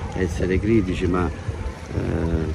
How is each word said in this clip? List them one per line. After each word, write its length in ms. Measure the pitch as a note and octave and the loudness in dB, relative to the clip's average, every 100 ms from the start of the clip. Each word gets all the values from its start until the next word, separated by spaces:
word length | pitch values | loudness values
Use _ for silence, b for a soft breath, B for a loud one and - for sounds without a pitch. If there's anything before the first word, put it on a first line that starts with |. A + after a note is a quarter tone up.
| - - | -6 -2
essere 420 | F2+ - F2+ F#2 | 0 0 2 2
critici 480 | G#2 A2+ F#2 E2 F2+ | 4 4 4 0 0
ma, 200 | F2+ F2 | 2 0
eh, 1200 | - - - - - - F2+ F#2 E2+ E2 D#2+ D#2+ | -2 -6 -6 -6 -8 -6 -4 -2 0 0 0 -2